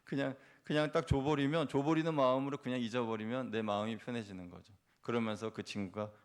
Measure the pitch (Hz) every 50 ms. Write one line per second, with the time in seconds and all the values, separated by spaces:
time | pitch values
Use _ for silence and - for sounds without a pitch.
0 | _ - 160 139 139 135 131 - - - - _ _ - 147 151 151 151 - 170
1 | - - 139 139 131 147 151 143 139 139 156 165 151 131 - 139 139 151 160 160
2 | 160 165 160 147 135 127 127 135 135 139 139 139 - 127 127 127 120 110 113 123
3 | 120 113 113 107 107 110 123 131 127 110 107 113 110 107 101 101 107 113 113 107
4 | - - 120 120 110 101 98 92 90 87 - - - - - - _ _ _ _
5 | - - 117 120 113 110 107 95 110 110 - - 101 - - 104 101 90 - 104
6 | 107 104 - - _